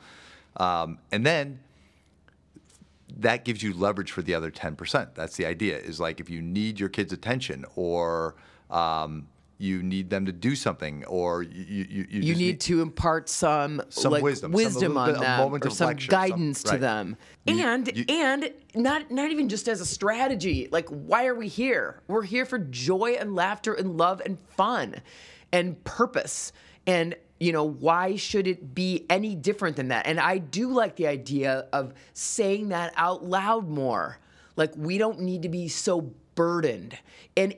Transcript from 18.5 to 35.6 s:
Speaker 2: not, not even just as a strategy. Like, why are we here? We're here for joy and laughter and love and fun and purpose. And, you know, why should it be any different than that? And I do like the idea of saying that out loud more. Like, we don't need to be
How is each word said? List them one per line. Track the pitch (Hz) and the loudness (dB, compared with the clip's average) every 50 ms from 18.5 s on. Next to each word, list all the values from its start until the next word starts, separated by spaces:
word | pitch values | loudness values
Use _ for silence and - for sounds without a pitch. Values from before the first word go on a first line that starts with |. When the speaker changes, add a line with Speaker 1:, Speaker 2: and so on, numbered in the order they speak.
| - - - - - | -8 -12 -18 -6 0
Speaker 2:
not, | 226 240 269 294 311 294 - | 2 2 2 2 0 -2 -2
not | 247 269 285 311 | -2 0 0 0
even | 311 302 277 208 | 2 0 0 0
just | 214 202 - 233 | 0 -2 0 -2
as | 220 175 | -2 -2
a | 175 | -2
strategy. | - - - 196 208 220 240 262 269 262 180 175 185 135 131 123 - | -6 -4 0 0 0 2 2 2 0 0 0 0 0 0 0 0 0
Like, | - 170 165 - | 0 0 0 -2
why | 151 143 147 160 202 233 254 | -8 -10 0 2 2 4 4
are | 254 247 | 2 0
we | 233 220 | -2 -4
here? | 185 - 208 254 269 226 147 98 73 - - - - | -6 -4 -2 0 2 2 0 0 -4 -6 -10 -6 -2
We're | 202 226 202 | -2 -2 -2
here | 180 220 247 240 | 0 0 0 0
for | - 247 226 | 0 -2 -4
joy | 165 135 123 123 123 165 190 190 220 240 240 - | -4 -4 -6 -2 0 2 2 2 2 2 0 0
and | 214 208 196 | -2 -2 0
laughter | 175 175 196 208 - - 220 | 0 0 0 -2 -2 -2 -2
and | 208 - 190 185 165 | -2 -2 -2 -2 2
love | 160 170 180 190 185 - | 2 2 2 2 0 -4
and | - 185 - | -6 -8 -8
fun | - - - - 196 226 247 190 127 98 - - - - - - - - - - - _ | -10 -4 0 2 2 2 2 0 -2 -4 -6 -12 -16 -18 -20 -20 -20 -20 -20 -20 -4 _
and | 180 180 175 180 156 - - | 2 2 2 0 -4 -8 -10
purpose. | - - - 240 - - 147 - - - - - - - - - - - - _ | -8 0 0 0 2 2 -2 -2 -2 -6 -8 -8 -10 -12 -18 -20 -20 -20 -4 _
And, | 185 180 170 165 170 170 - - _ _ _ | 2 2 2 2 0 -4 -8 -14 _ _ _
you | 170 170 | 0 2
know, | 165 151 151 | 2 2 2
why | 151 143 120 139 165 165 180 185 190 208 | 0 -2 2 2 4 4 4 2 0 -2
should | 196 - - - 202 185 185 | -2 -4 0 0 0 2 0
it | 180 180 160 131 127 | -2 -4 -8 -8 -4
be | 180 185 185 180 160 - - | -2 0 0 0 -2 2 2
any | 180 190 214 220 196 | 2 2 2 0 -4
different | 156 127 196 208 - 196 165 135 | -2 0 -2 0 0 -2 -2 -2
than | 135 131 127 | -2 -2 0
that? | 120 113 - 151 | 0 0 0 0
And | 160 165 | 2 4
I | 143 175 190 190 | 4 4 2 0
do | 160 131 139 196 247 254 | -2 -4 -4 -4 -2 0
like | 262 240 220 190 - | 2 2 2 2 0
the | - 160 | 0 0
idea | 147 143 131 113 120 143 139 135 135 131 131 127 - | 0 0 -2 -4 -2 -2 0 2 2 0 0 -2 -2
of | - 143 135 123 - - - - _ | -2 -2 -2 -4 -8 -16 -20 -18 _
saying | - - - - 233 202 196 196 214 214 202 | -8 -6 -4 0 0 2 2 2 0 0 -2
that | 180 170 170 165 - | -2 -2 -4 -2 0
out | - 170 180 185 - 170 | 0 0 2 0 -2 -2
loud | 180 185 190 196 214 226 226 196 156 | 0 0 0 2 2 0 0 0 -2
more. | 151 143 135 127 110 92 78 - - - _ _ _ - - - _ | -2 -2 0 0 0 0 -2 -2 -6 -12 _ _ _ -20 -20 -8 _
Like, | 151 156 156 156 | 0 0 0 0
we | 151 151 165 185 202 | -4 -4 -2 0 2
don't | 220 226 220 165 | 2 0 0 -2
need | 185 185 180 170 | -2 -2 -2 -2
to | 165 170 | -4 -4
be | 170 180 | -4 -4